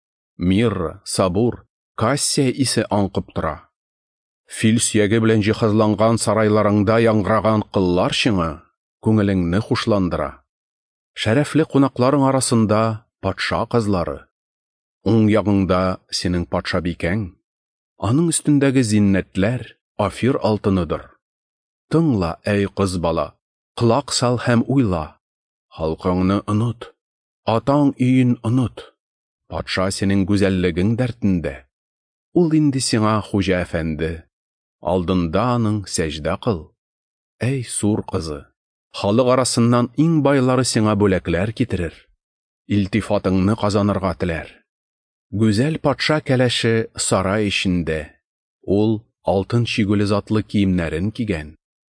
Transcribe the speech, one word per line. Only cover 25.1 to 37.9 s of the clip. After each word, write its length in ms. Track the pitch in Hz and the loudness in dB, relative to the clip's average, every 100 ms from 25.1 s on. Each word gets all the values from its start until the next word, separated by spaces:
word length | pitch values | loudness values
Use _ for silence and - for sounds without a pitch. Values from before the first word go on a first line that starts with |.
| - _ _ _ _ _ | -14 _ _ _ _ _
Халкыңны 680 | - 80 80 95 90 92 101 | -6 -6 -4 -2 0 0 0
онот, 460 | - 107 120 - - _ _ _ _ _ - | -2 -2 -2 -6 -14 _ _ _ _ _ -2
атаң 460 | 113 - 147 139 - | -2 0 2 2 0
өен 400 | 127 131 123 120 | 2 2 2 0
онот. 500 | 110 127 113 - - _ _ _ _ _ - | -2 -2 -2 -6 -20 _ _ _ _ _ -12
Патша 380 | 82 - - 95 | -10 -6 -4 -2
синең 360 | - 98 98 95 | -2 0 0 0
гүзәллегең 720 | 101 98 92 90 85 101 113 | 2 2 0 0 0 0 0
дәртендә. 600 | 123 - 101 90 73 67 _ _ _ _ _ _ _ 170 | -4 -2 -2 0 -4 -10 _ _ _ _ _ _ _ 0
Ул 160 | 165 | 2
инде 280 | 156 151 135 | 2 2 0
сиңа 360 | - 117 107 110 | -2 0 2 0
хуҗа 440 | - 104 95 90 | -2 -2 0 -2
әфәнде. 480 | 85 85 80 78 80 80 - _ _ _ _ _ | -2 -4 -4 -4 -6 -8 -16 _ _ _ _ _
Алдында 600 | - 92 87 92 82 92 123 | -4 -2 0 0 0 -2 0
аның 340 | 123 107 107 | 0 0 -2
сәҗдә 560 | 95 - 80 76 76 95 | -4 -4 -4 -4 -6 -4
кыл. 220 | - 87 - _ _ _ _ _ _ - | -4 -4 -8 _ _ _ _ _ _ -6
Әй 200 | 113 135 | -4 -4
сур 380 | 113 - 104 | -6 -4 -2